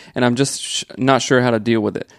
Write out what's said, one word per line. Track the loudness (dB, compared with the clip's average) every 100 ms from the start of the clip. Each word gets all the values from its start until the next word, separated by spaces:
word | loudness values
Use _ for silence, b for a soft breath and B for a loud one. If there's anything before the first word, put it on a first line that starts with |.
| B 0
and |
I'm | 2 2
just | 0 -4
sh-, | -8 -8 -8 -2
not | 2 2
sure | 2 2
how | 4
to | 0
deal | 0 0
with | 0 -4
it. | -10